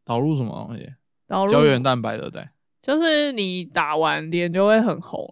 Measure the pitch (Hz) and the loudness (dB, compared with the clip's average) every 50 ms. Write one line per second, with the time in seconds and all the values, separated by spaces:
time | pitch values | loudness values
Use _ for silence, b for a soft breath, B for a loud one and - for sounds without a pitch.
0 | _ - 117 117 139 156 156 135 120 107 - - - - 117 - - - 135 - | _ -4 -2 0 0 0 0 -2 -2 -4 -6 -8 -10 -10 -12 -14 -14 -16 -18 -20
1 | _ _ _ _ _ - 196 190 196 202 214 147 156 147 135 120 127 135 127 120 | _ _ _ _ _ -4 -2 0 2 4 4 6 6 6 4 4 2 0 0 0
2 | 113 110 110 - 67 71 - - - - _ _ _ _ _ _ - 262 285 311 | -2 -4 -6 -6 -8 -10 -12 -12 -14 -16 _ _ _ _ _ _ -4 -2 0 0
3 | 339 320 311 294 294 285 262 220 196 185 180 180 175 156 - 175 156 147 151 156 | 2 2 2 2 2 0 0 -2 -2 -2 -2 -4 -6 -4 -2 -2 0 0 0 0
4 | 160 156 151 156 156 160 170 175 175 175 165 190 196 208 220 220 233 214 156 - | 2 2 0 -2 -2 -4 -2 -2 -2 0 0 2 4 4 4 4 2 0 -2 -4
5 | - - - - - - | -8 -10 -10 -10 -10 -12